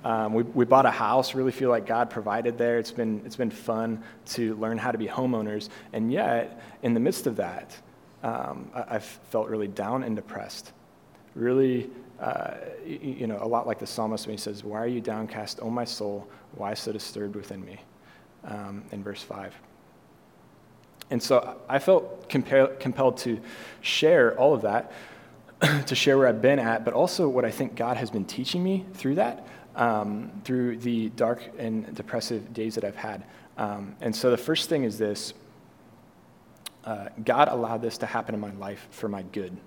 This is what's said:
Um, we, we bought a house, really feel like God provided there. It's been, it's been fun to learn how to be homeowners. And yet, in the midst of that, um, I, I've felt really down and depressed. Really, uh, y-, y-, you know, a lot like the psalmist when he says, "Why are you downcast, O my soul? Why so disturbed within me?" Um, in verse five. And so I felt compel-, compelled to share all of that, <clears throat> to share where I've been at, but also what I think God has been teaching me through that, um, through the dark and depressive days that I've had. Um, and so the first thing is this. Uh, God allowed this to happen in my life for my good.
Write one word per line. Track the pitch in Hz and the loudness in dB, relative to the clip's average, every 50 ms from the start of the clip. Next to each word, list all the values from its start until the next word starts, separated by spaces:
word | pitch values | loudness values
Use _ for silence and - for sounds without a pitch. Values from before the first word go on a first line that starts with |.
| - | -2
Um, | 113 113 110 110 107 | 0 0 0 2 2
we, | 110 117 | 2 2
we | 117 117 - 131 120 | 0 2 2 2 6
bought | 117 131 135 131 | 8 8 8 8
a | 117 | 8
house, | - - 113 104 120 131 131 - - | 4 4 2 4 4 4 2 2 0
really | 131 131 131 | 0 0 0
feel | - - 135 123 | 0 2 2 4
like | 120 113 104 | 4 2 2
God | - 113 117 120 113 | 0 0 2 0 0
provided | - 113 104 104 101 117 117 120 117 | -2 -4 -2 0 0 0 0 0 0
there. | 120 120 120 117 117 | 2 2 2 2 2
It's | 110 - | 0 -2
been, | - 123 117 110 107 104 98 | -4 -2 -2 -2 -2 -4 -6
it's | 110 110 | -8 -4
been | - 123 110 | -2 -2 -2
fun | - - - - 113 110 113 113 113 110 113 - - - - | -4 -4 -4 -2 -2 0 -2 -2 -4 -6 -8 -14 -20 -18 -14
to | - - 123 117 110 110 | -8 -4 -2 -2 -2 -2
learn | 107 113 113 113 110 | -2 -2 -2 -2 -2
how | 113 120 | -2 -2
to | 117 | -2
be | 110 110 | -2 -2
homeowners. | - - 127 131 127 123 110 107 107 107 107 104 - - - - - | -4 -2 0 0 0 0 0 -2 -2 -4 -4 -6 -8 -12 -18 -14 -8
And | - 110 110 113 | -4 -2 0 0
yet, | 131 190 110 - 117 117 117 - - - - - - - | 2 2 2 2 2 0 0 -4 -8 -14 -18 -20 -10 -4
in | - 117 117 | 0 0 2
the | 113 | 2
midst | 123 147 - - - | 2 2 0 0 -2
of | 139 110 | -2 -2
that, | 104 95 85 87 - - - - - - - - - - - - - | -2 -2 -4 -6 -10 -12 -14 -18 -20 -20 -20 -20 -20 -20 -20 -14 -8
um, | - 117 117 127 - - - - 131 - - | -6 -4 -4 -4 -4 -6 -8 -10 -12 -10 -10
I, | 123 113 - 120 | -10 -6 -4 -6
I've | 104 - | -6 -6
felt | - - - - - - 110 107 - | -10 -16 -20 -8 -4 -2 -2 0 0
really | 110 107 104 98 | -2 -4 -4 -4
down | 95 - 98 107 123 131 | -4 -4 -4 -2 -2 -2
and | 127 117 107 | -2 -4 -4
depressed. | 107 - - - 101 104 104 - - - - - - - - _ _ _ - - - - - - | -4 -6 -8 -10 -12 -10 -12 -14 -16 -16 -18 -20 -20 -20 -20 _ _ _ -20 -20 -20 -20 -14 -6
Really, | - 113 123 127 135 135 131 123 120 - - - - - - - - | -2 2 4 6 6 6 6 4 0 -2 -6 -10 -16 -18 -20 -12 -6
uh, | - - - - - - - - - - - - - | -4 -4 -2 -2 -4 -6 -8 -10 -12 -12 -12 -12 -12
y-, | 165 151 - | -12 -10 -8
y-, | 151 135 131 - | -8 -8 -6 -6
you | 120 | -4
know, | 113 107 101 | -4 -4 -4
a | 110 | -2
lot | 113 117 117 - | 0 0 0 0
like | 117 107 - | -2 -4 -4
the | 113 | -6
psalmist | - - 120 110 110 110 107 - | -6 -4 -4 -2 -2 -2 -4 -6
when | 110 107 | -8 -8
he | 101 | -8
says, | - 107 104 104 | -8 -8 -8 -8
"Why | 110 104 104 107 | -8 -8 -6 -4
are | 117 | -2
you | 120 123 117 | -2 -2 -2
downcast, | - 117 107 107 110 104 - 110 104 104 - - | -4 -4 -4 -4 -6 -6 -8 -8 -8 -8 -8 -8
O | - 113 | -6 -4
my | 117 123 117 | -2 -2 -4
soul? | 117 - - 104 101 101 101 - - - - - - | -4 -6 -6 -6 -4 -6 -6 -10 -14 -18 -20 -20 -16
Why | - - 101 101 107 | -10 -8 -6 -4 -4
so | - - 110 | -4 -4 -6
disturbed | 104 101 - - - 104 104 101 104 | -6 -6 -8 -10 -8 -8 -6 -6 -8
within | 104 95 - 104 95 92 | -8 -10 -10 -12 -12 -14
me?" | 95 98 - - - - _ - - - - - - - - - | -14 -16 -18 -20 -20 -20 _ -20 -20 -20 -20 -20 -20 -20 -18 -14
Um, | - 104 104 101 98 101 101 - - | -12 -10 -10 -10 -10 -12 -12 -12 -12
in | 107 101 | -12 -10
verse | 98 104 101 - | -8 -10 -10 -10
five. | - - 101 98 98 101 - - - - - - - - - - - - - - - - _ _ - - - - - - - - - _ - - - - | -12 -12 -12 -10 -12 -12 -14 -18 -20 -20 -20 -20 -20 -20 -20 -20 -20 -20 -20 -20 -20 -20 _ _ -20 -20 -20 -20 -20 -20 -20 -20 -20 _ -20 -20 -8 -4
And | 127 117 | -4 -2
so | - - 135 120 - - - - - - | 2 4 4 4 4 2 -4 -10 -2 0
I | 131 139 | 0 4
felt | - 185 190 160 - - - - - - | 6 6 6 6 4 0 -6 -14 -6 -2
compel-, | - 135 120 - 135 135 135 135 135 - | -2 -2 2 6 6 6 6 6 2 -2
compelled | - 131 117 143 135 127 120 - | -4 -4 0 4 4 4 4 2
to | - 123 113 107 - - - - - - - - | -2 -4 -4 -4 -6 -12 -16 -16 -16 -16 -14 -8
share | - - - - 156 156 175 151 120 113 - - | -4 -4 2 4 6 8 8 8 8 8 6 6
all | 131 151 147 | 6 6 6
of | 113 | 4
that, | 107 101 104 117 - - - - - - - - - - - - - - - - | 2 2 2 0 0 -4 -8 -16 -16 -18 -18 -20 -20 -20 -20 -20 -20 -20 -2 0
<clears throat> | - 143 147 143 - | 2 2 2 2 0
to | - 127 | 0 0
share | - - 143 135 | 2 4 6 6
where | 135 131 123 | 8 6 6
I've | 110 110 | 6 6
been | 110 131 143 139 | 6 6 6 6
at, | 113 113 113 110 117 | 4 2 0 0 0
but | 120 - | 0 2
also | 127 175 180 - - 170 139 | 4 2 4 4 2 2 4
what | 123 127 120 | 4 2 2
I | 113 | 2
think | 104 - 135 113 - | 0 -2 -4 -4 -2
God | - 117 120 123 | -2 -2 0 0
has | 113 123 107 | -2 -2 -2
been | - 104 92 | -2 -4 -4
teaching | - - 127 131 - - 180 | -4 -4 -6 -4 -2 -2 0
me | 180 190 196 185 190 - - | 0 0 0 -2 -2 -6 -8
through | - - 131 143 | -4 -2 0 2
that, | 180 220 240 - - - - - - - - - | 2 2 0 -2 -6 -12 -16 -18 -20 -20 -8 -2
um, | - 120 117 110 107 104 104 104 107 123 - 98 101 - | 2 2 2 2 2 0 -2 -4 -6 -8 -10 -12 -10 -4
through | 131 127 127 123 123 113 117 | -2 0 0 0 0 -2 -2
the | 120 120 117 113 110 110 | -2 0 0 0 0 -2
dark | 117 131 120 113 123 123 - - - - | 0 0 0 0 0 -2 -6 -12 -10 -8
and | 123 113 110 110 107 - - | -4 -4 -2 -4 -4 -6 -10
depressive | - - - - 117 - - 120 107 - - 117 | -10 -8 -4 -4 -4 -2 -4 -4 -6 -6 -8 -6
days | 113 110 113 107 | -4 -4 -4 -2
that | 113 107 | -4 -4
I've | 98 98 | -4 -6
had. | - - 107 101 95 - - - - - - - - | -6 -8 -8 -8 -10 -12 -16 -20 -20 -20 -12 -6 -4
Um, | 107 104 104 101 101 101 - - | -4 -4 -4 -6 -8 -12 -10 -4
and | - 113 107 | -4 -4 0
so | - - 127 | 2 4 4
the | 120 | 4
first | 113 - - 160 - - - | 4 4 2 0 0 2 2
thing | 165 143 131 | 2 2 2
is | 110 104 110 | 0 0 0
this. | 110 104 101 - - - - - - - - - - - - - - - - - - - - - - - - - - - - - - - - - - | 0 0 0 -2 -6 -10 -12 -14 -20 -20 -20 -20 -20 -20 -20 -20 -20 -20 -20 -20 -20 -20 -20 -20 -20 -20 -20 -20 -20 -20 -20 -20 -20 -20 -20 -12 -8
Uh, | 117 110 101 101 - - 113 110 | -8 -6 -6 -8 -10 -10 -2 0
God | 123 117 135 151 - | 4 6 6 6 6
allowed | - 120 117 110 113 110 | 6 2 0 0 -2 -2
this | 117 113 - - | -2 -4 -4 -4
to | 117 | -4
happen | - - 117 110 - 110 | -2 -2 -2 -2 -2 -4
in | 104 | -4
my | 104 101 | -4 -6
life | 98 98 95 101 101 95 - - | -8 -8 -8 -10 -10 -10 -14 -18
for | - - 117 104 | -10 -6 -6 -4
my | 101 98 | -4 -6
good. | 92 90 - 104 95 90 92 - - | -8 -6 -6 -6 -6 -6 -8 -12 -14